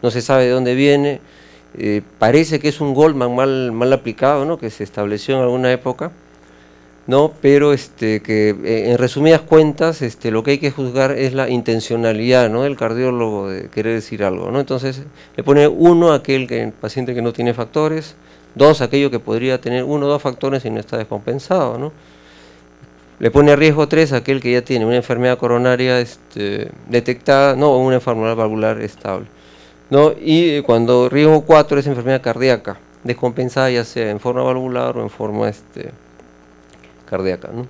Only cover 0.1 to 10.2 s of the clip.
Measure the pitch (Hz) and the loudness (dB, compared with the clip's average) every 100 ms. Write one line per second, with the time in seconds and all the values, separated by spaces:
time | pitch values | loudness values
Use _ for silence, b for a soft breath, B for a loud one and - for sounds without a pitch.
0.1 | 120 113 135 127 127 127 127 143 143 143 | -4 0 2 4 0 0 2 4 4 2
1.1 | 139 B B B B B - 104 104 104 | -4 B B B B B -8 -4 -4 -6
2.1 | - 113 139 160 156 151 151 147 135 156 | 0 4 4 2 -2 -2 -4 -4 4 2
3.1 | 143 123 123 135 135 127 113 123 135 120 | 2 -2 -2 -2 -2 -4 -2 0 0 -2
4.1 | 110 135 143 139 165 117 - 101 - 104 | -2 0 0 -2 -6 -8 -10 -12 -6 -6
5.1 | 104 - 135 123 127 127 127 131 123 165 | -6 -4 -2 0 0 0 -2 -4 -8 -10
6.1 | 180 _ b b b b b b _ - | -12 _ b b b b b b _ 0
7.1 | 131 151 151 139 143 143 139 - - 110 | 2 2 2 4 4 4 0 -4 -6 -4
8.1 | 107 107 107 107 101 85 110 107 120 123 | -4 -2 0 0 0 -4 -2 0 0 0
9.1 | 143 156 160 160 160 156 147 165 160 131 | 2 4 4 6 4 4 2 -2 -2 -8
10.1 | - | -6